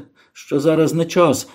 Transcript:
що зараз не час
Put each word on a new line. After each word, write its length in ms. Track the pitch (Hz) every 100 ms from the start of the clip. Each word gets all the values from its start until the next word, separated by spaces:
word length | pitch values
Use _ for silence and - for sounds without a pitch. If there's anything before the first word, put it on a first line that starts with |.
| - _ _
що 280 | - - 139
зараз 340 | 156 156 151
не 100 | 160
час 440 | 165 180 165 - -